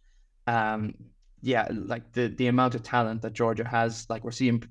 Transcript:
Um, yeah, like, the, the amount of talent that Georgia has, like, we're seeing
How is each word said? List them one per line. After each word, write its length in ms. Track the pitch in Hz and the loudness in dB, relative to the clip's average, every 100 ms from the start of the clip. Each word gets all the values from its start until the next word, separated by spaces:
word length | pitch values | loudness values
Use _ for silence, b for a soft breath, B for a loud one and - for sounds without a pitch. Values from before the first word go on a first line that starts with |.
| _ _ _ _ - | _ _ _ _ -2
Um, 480 | 117 110 110 107 - - _ _ - | 0 2 0 -4 -8 -18 _ _ -8
yeah, 280 | 127 120 107 | 0 2 2
like, 400 | 110 - 117 117 | -2 -4 -6 -6
the, 160 | 123 117 | -2 -2
the 200 | 123 123 | 0 2
amount 280 | 123 127 120 | 4 4 0
of 80 | |
talent 380 | - 123 113 113 | -2 0 0 -2
that 100 | 110 | -6
Georgia 340 | 110 113 110 117 | 0 0 0 0
has, 400 | 117 117 113 - | 0 0 -2 -8
like, 160 | 113 117 | -8 -6
we're 60 | |
seeing 300 | 117 127 117 117 | 0 2 2 0